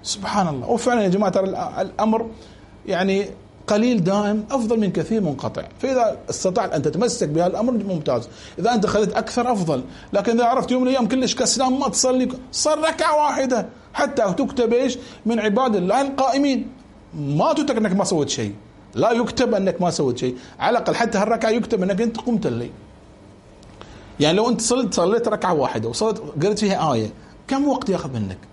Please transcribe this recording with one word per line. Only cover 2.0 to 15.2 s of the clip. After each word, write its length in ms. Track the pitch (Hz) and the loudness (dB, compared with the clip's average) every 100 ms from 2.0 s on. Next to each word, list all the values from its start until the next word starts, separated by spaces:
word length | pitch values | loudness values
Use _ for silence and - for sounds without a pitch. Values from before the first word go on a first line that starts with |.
| 220 220 226 - - - - - - | 0 0 -2 -10 -20 -20 -20 -16 -6
يعني 440 | 185 190 196 202 - - - - | -2 0 0 -2 -10 -20 -16 0
قليل 360 | 208 240 233 | 2 4 2
دائم 420 | 170 202 208 214 214 | 2 2 0 -2 -2
أفضل 280 | 269 220 226 | -2 0 2
من 120 | 202 | 2
كثير 300 | 175 156 220 | 0 0 0
منقطع، 420 | 175 131 - - - - | 0 -2 -6 -8 -12 -6
فإذا 380 | 262 254 220 170 - | 0 2 2 -2 -8
استطعت 440 | - 190 180 190 | -2 0 0 0
أن 80 | 160 | 0
تتمسك 480 | 147 165 233 - 160 | -2 0 -2 0 -2
بهذا 180 | 151 175 | 2 0
الأمر 240 | 185 233 | 0 0
ممتاز، 580 | 233 196 175 147 120 113 - - - | 0 -2 -4 0 -2 -4 -16 -16 -2
إذا 140 | 208 | 0
أنت 120 | 240 185 | 2 2
خذت 280 | 196 202 | 2 2
أكثر 380 | - - - 240 | 0 -2 -2 0
أفضل، 320 | 220 165 135 127 - - | 0 0 -2 -4 -16 -4
لكن 180 | 202 202 | -2 2
إذا 140 | 233 240 | 4 4
عرفت 260 | 262 - | 2 2
يوم 100 | 254 | 2
من 60 | 254 | 2
الأيام 200 | 262 226 | 2 2
كلش 280 | 262 254 - | 0 0 0
كسلان 440 | 262 220 262 262 | 0 2 2 2
ما 100 | 269 | 0
تصلي، 400 | - 254 254 254 - - | 0 2 2 0 -4 -10
صل 280 | - 302 311 | -2 0 2
ركعة 380 | 311 320 311 302 | 0 0 2 2
واحدة 520 | 302 262 262 247 185 - - | 2 0 0 0 -2 -12 -14
حتى 400 | - 285 - 208 180 | -2 -2 2 0 0
تكتب 360 | 277 - 220 | -2 0 2
إيش؟ 240 | 240 262 - - - | 2 2 -2 -12 -6